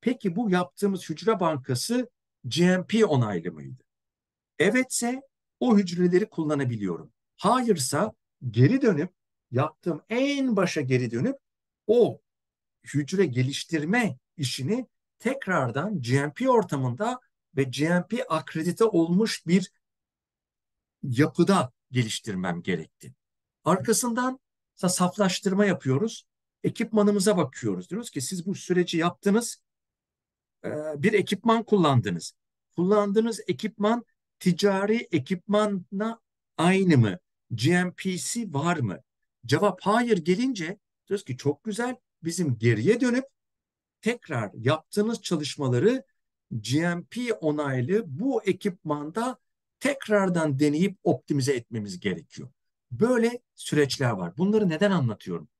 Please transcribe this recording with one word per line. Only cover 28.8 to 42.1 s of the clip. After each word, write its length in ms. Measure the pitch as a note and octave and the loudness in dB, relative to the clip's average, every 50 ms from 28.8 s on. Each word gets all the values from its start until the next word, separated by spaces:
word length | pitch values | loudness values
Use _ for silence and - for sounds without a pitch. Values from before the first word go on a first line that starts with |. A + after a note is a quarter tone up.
| F3 F3+ - F3 | 0 0 0 0
yaptınız. 600 | D#3+ F3 F3 _ - G3 G3 A3+ A#3 - - _ _ _ _ _ _ _ _ _ _ _ _ _ _ _ _ _ _ _ _ _ _ | 0 -2 -2 _ 0 2 2 2 2 -2 -10 _ _ _ _ _ _ _ _ _ _ _ _ _ _ _ _ _ _ _ _ _ _
Ee, 40 | - A2 D3+ D3+ D#3 D3+ | -8 -8 -6 -6 -8 -8
bir 160 | D3 C#3+ G3+ A3 | 0 0 2 2
ekipman 500 | G3 F#3 - - - _ A#3 A3+ A3+ A3 | 2 2 0 -2 -2 _ 2 2 2 2
kullandınız. 680 | - - G3+ E3+ D3+ C#3 B2 F#2+ G#2 F#2 E2 - - - _ _ _ _ _ _ _ _ | 2 2 4 4 6 4 4 2 0 -4 -6 -8 -12 -18 _ _ _ _ _ _ _ _
Kullandığınız 640 | - E3+ F#3 G#3 G#3 G#3 G3+ G3 A3 A3 A#3 A3+ - - | -2 2 2 4 4 2 2 2 0 0 0 -2 -6 -4
ekipman 580 | - F3+ B2 - G#3+ - _ G3+ G#3 A3+ A#3+ A3+ _ _ _ _ _ _ _ | -6 -6 -4 -4 -8 -6 _ 0 0 0 0 -4 _ _ _ _ _ _ _
ticari 720 | - F#3 E3+ D#3+ F#3+ G3+ G3 F#3+ G3 G#3 A3 A#3 A#3+ - - | 0 0 0 2 2 2 2 2 2 2 0 0 -2 -2 -4
ekipmanla 1080 | D#3 B2+ - F#3+ F3+ _ - G3+ G#3 G#3+ G#3 G3+ F#3+ F3+ _ - F#3+ G#3 A3+ A#3 - _ _ _ _ _ _ _ | -4 -2 -2 -6 -8 _ 0 0 2 2 2 -2 -4 -8 _ -6 -4 -4 -4 -6 -8 _ _ _ _ _ _ _
aynı 420 | - D#3+ F3 F#3+ F#3+ G3 F3+ D#3+ C3 | 0 2 4 4 4 4 6 6 6
mı? 200 | A#2 G#2 F#2 F2 _ _ _ _ _ _ - | 6 4 2 -4 _ _ _ _ _ _ -8
G 300 | G#2+ G#2+ C#3+ F3 F3+ F3+ | -2 0 2 2 2 0
M 80 | F3+ E3+ | -2 -6
P'si 600 | - - F#3 F#3 F3 - - - A#3 A#3 F#3+ D3 | -6 -6 -4 -4 -4 -6 -6 -6 -6 -8 -6 -4
var 220 | C#3 - E3+ F3+ | -2 0 0 0
mı?" 220 | D#3+ C3 G2+ F2 - _ _ _ _ _ _ _ _ _ | 0 -2 -4 -4 -8 _ _ _ _ _ _ _ _ _
Cevap, 340 | A#2 C#3 D#3 G3+ G#3 F#3+ - - | 0 0 2 2 2 0 0 -2
"Hayır." 360 | G3 G#3 A3+ B3 A#3+ A3 F#3 | 0 2 2 4 2 2 0
gelince 600 | D3+ E3 F#3 F#3 A#3+ C4+ C4 G3+ D#3+ D#3+ G3+ - _ _ _ _ _ _ | 2 0 0 2 2 -2 -2 -4 -6 -8 -8 -10 _ _ _ _ _ _
diyoruz 160 | G3 G3+ - | -6 -6 -6
ki, 120 | - C3 | -8 -10
"Çok 280 | B2+ - C#3 D3 _ _ | -4 -2 -4 -4 _ _
güzel. 320 | A3 G#3 G3 A#3+ B3 B3+ - _ _ | -8 -6 -4 -4 -4 -6 -8 _ _